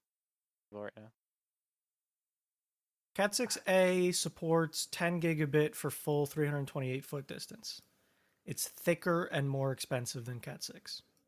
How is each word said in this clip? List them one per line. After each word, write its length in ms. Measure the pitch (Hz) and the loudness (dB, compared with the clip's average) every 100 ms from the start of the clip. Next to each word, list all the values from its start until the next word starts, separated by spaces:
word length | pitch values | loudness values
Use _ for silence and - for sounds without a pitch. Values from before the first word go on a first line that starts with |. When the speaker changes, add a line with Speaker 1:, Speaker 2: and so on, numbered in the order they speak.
| _ _ _ _ _ _ _ | _ _ _ _ _ _ _
Speaker 1:
Right 200 | 104 104 - | -10 -8 -10
now. 140 | 107 _ _ _ _ _ _ _ _ _ _ _ _ _ _ _ _ _ _ _ _ - | -18 _ _ _ _ _ _ _ _ _ _ _ _ _ _ _ _ _ _ _ _ 0
Speaker 2:
Cat 180 | 202 | 0
six 240 | 202 240 - - | 0 -2 -2 4
A 440 | 190 185 185 180 | 6 6 6 4
supports 760 | 175 160 - 165 165 160 - - | 2 -2 -4 2 4 2 -2 -6
ten 320 | - 170 175 | -2 0 2
gigabit 520 | 165 160 151 151 151 - | 2 2 4 4 4 0
for 140 | 147 | -4
full 360 | - - 147 143 | -2 2 2 2
three 200 | 151 147 | 2 0
hundred 200 | 147 135 | 0 -2
twenty-eight 380 | 147 131 131 - | -2 -2 -4 -4
foot 220 | 143 139 | -8 -8
distance. 540 | - - - - - - _ _ _ _ _ - | -10 -10 -12 -12 -12 -16 _ _ _ _ _ -8
It's 220 | - - | -6 -6
thicker 580 | - - 165 185 170 180 | -2 0 0 2 0 0
and 240 | 156 139 | 0 0
more 220 | 135 135 | 0 0
expensive 540 | 127 - 127 123 131 117 | -2 -4 -4 -4 -8 -8
than 140 | 120 | -10
Cat 240 | 143 - | -10 -10
six. 380 | - - - - - _ | -12 -12 -14 -16 -16 _